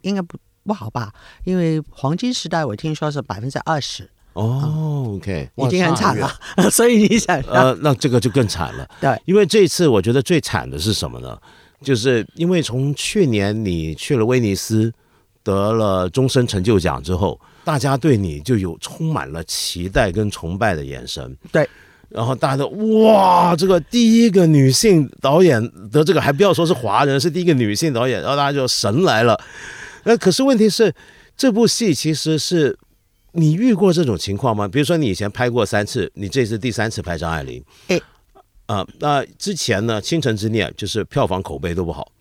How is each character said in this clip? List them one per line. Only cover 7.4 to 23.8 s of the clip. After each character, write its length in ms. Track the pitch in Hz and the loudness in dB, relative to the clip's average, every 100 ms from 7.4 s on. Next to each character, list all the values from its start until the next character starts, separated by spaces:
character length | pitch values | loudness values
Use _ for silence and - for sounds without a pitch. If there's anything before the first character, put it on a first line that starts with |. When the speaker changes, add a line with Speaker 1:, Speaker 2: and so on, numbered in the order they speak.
Speaker 1:
想。 80 | - | 0
Speaker 2:
呃， 260 | 123 131 101 | 2 2 2
那 120 | 147 | 0
这 140 | 127 135 | 0 2
个 120 | 120 | 2
就 100 | 123 | 2
更 160 | 135 107 | 0 0
惨 260 | - 69 58 | -2 -8 -8
了。 120 | - - | -14 -4
Speaker 1:
对。 100 | 143 113 | -2 -2
Speaker 2:
因 100 | - | 2
为 100 | 208 | 2
这 180 | 196 220 | 4 4
一 40 | 180 | 4
次 220 | - 160 | 4 2
我 120 | 104 | 4
觉 120 | 90 | 2
得 100 | 131 | 0
最 180 | - 165 | 2 0
惨 300 | - 87 64 | 0 -4 -6
的 80 | 71 | -4
是 140 | 107 | -2
什 180 | 101 69 | -2 -4
么 80 | 60 | -8
呢？ 180 | 64 53 - - _ _ | -12 -14 -18 -20 _ _
就 140 | 135 120 | -2 0
是 280 | 135 120 - | 2 0 -2
因 140 | - 170 | -4 0
为 120 | 180 | 0
从 340 | 127 123 139 | -2 -2 -4
去 320 | 143 - 214 151 | -4 -2 0 2
年 380 | 107 98 110 | 2 0 -2
你 300 | 104 85 80 | -2 -2 -4
去 220 | 80 - 131 | -6 -2 0
了 80 | |
威 140 | 110 127 | 2 2
尼 160 | 110 | 0
斯， 380 | 92 - 110 113 - _ _ _ _ | -2 -2 0 0 -4 _ _ _ _
得 300 | - 98 104 | -2 0 0
了 360 | 113 104 95 90 | 0 0 0 -2
终 180 | 131 131 | 0 0
身 180 | 131 120 | 2 0
成 160 | 101 | 0
就 160 | 95 101 | 2 2
奖 240 | 82 67 | 0 -4
之 140 | 73 87 | -4 -2
后， 240 | 90 - _ _ | -2 -4 _ _
大 140 | - 147 | -4 -2
家 180 | 139 135 | 0 0
对 200 | 160 110 | 2 2
你 220 | 92 73 | 0 -6
就 180 | 78 113 | -2 -2
有 200 | 92 - | -2 -8
充 340 | - - 160 | -14 -8 -4
满 200 | 131 67 | -4 -6
了 100 | 80 | -10
期 440 | 82 - - 87 90 | -8 -8 -8 -6 -4
待 240 | 131 104 | 0 0
跟 180 | 95 104 | 0 -4
崇 280 | - 82 95 | -4 -8 -2
拜 160 | 113 | -2
的 100 | 78 | -2
眼 200 | 67 65 62 | -6 -12 -12
神。 280 | - 65 65 - | -12 -12 -16 -4
Speaker 1:
对。 180 | 160 143 - _ _ _ | -2 -2 -6 _ _ _
Speaker 2:
然 160 | 104 | -6
后 100 | 117 | -4
大 160 | 120 147 | -2 -2
家 60 | 135 | -2
都 100 | 139 202 220 220 | -4 -4 0 4
，“哇， 540 | 220 208 185 175 175 165 | 6 6 6 4 4 2
这 100 | 190 | 2
个 140 | 175 | 2